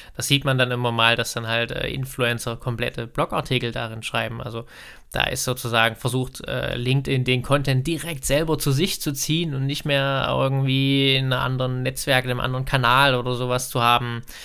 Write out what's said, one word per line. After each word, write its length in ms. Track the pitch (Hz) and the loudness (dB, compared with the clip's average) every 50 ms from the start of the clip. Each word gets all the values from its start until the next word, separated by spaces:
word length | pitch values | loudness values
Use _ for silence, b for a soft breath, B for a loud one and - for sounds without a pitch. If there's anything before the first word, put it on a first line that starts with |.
| B B B | B B B
Das 120 | - - | -4 0
sieht 180 | - 139 139 - | 2 2 2 4
man 120 | 143 131 | 2 2
dann 140 | 127 127 123 | 2 2 0
immer 200 | 123 120 123 120 | 0 -2 -2 -2
mal, 240 | 117 117 113 117 117 | 0 2 4 4 4
dass 180 | 113 113 - - | 2 0 -4 -4
dann 140 | 117 113 | -6 -4
halt, 220 | 113 113 117 117 117 | -4 -2 -2 -2 -4
äh, 200 | - - - - | -4 -6 -6 -4
Influencer 680 | - 135 131 131 - - 123 117 120 117 - 120 117 | -4 -6 -6 -6 -2 -2 0 0 0 -2 -4 -6 -8
komplette 500 | - - 131 120 113 120 123 - - 117 | -6 -4 -4 -4 -4 -4 -4 -4 -6 -8
Blogartikel 680 | 110 - - 147 - - - - - 131 123 120 117 | -6 -4 -4 -4 -2 -2 -4 -2 0 0 0 0 -2
darin 300 | 113 120 120 113 110 110 | -4 -6 -6 -8 -8 -8
schreiben. 400 | 107 - - 117 113 113 117 117 | -8 -4 -2 -2 -2 -4 -6 -8
Also 240 | 123 113 110 113 127 B B B B B B B B B - | -8 -8 -8 -10 -10 B B B B B B B B B -2
da 100 | - - | -2 0
ist 220 | - - 127 - | 0 0 -2 -2
sozusagen 500 | 131 123 127 - 117 117 117 113 117 113 | -2 -2 -2 -2 0 2 4 4 4 2
versucht, 500 | - - 127 123 131 127 131 - - - | 0 -4 -2 0 -2 -2 -4 -8 -10 -8
äh, 300 | - 131 127 127 127 - | -6 -6 -4 -4 -4 -4
LinkedIn 480 | - 120 127 131 139 135 139 139 131 127 | -2 0 0 0 0 2 0 0 0 2
den 180 | 127 127 123 | 2 0 0
Content 460 | 127 - 139 147 139 139 135 131 131 | 2 2 0 2 2 2 2 2 2
direkt 380 | 165 165 147 - 165 165 131 - | 0 -2 -4 -4 -6 -8 -4 -2
selber 320 | - 135 147 165 165 156 | 0 2 2 2 2 0
zu 140 | 147 - 147 | 0 2 2
sich 280 | 135 139 180 196 - - | 2 2 2 0 0 -2
zu 140 | - 156 139 | -2 -4 -4
ziehen 420 | 135 - - 156 165 175 160 139 | -2 -2 0 0 0 0 -2 -2
und 100 | 135 135 | -2 -2
nicht 200 | 139 143 - - | -2 -2 -2 -2
mehr 400 | 147 143 139 139 139 135 135 - - | 0 2 2 2 2 0 0 0 0
irgendwie 840 | 131 131 131 135 135 135 135 135 131 135 135 135 139 139 139 135 135 | 0 2 2 2 2 2 2 2 2 2 4 4 4 4 4 4 4
in 160 | 135 131 131 | 4 2 0
einem 100 | 131 127 | 0 0
anderen 420 | 131 131 131 127 127 127 127 127 127 | 0 -2 -2 -2 -2 -2 -2 -2 -2
Netzwerk, 420 | 131 131 - - 147 135 127 123 | -4 -4 -4 0 2 2 2 2
in 60 | 127 | 0
einem 100 | 123 123 | -2 -2
anderen 240 | - 123 127 131 131 | -2 -2 -2 -2 -2
Kanal 500 | - - 135 123 120 123 131 143 139 127 | 0 0 2 4 6 6 6 6 6 4
oder 200 | 123 123 123 123 | 2 0 -2 -2
sowas 340 | 120 127 123 123 123 - - | -2 0 0 0 -2 -2 -2
zu 120 | - 127 | 0 4
haben. 400 | 117 117 120 120 127 120 117 117 113 B B B B | 6 6 6 4 4 0 -6 -6 -8 B B B B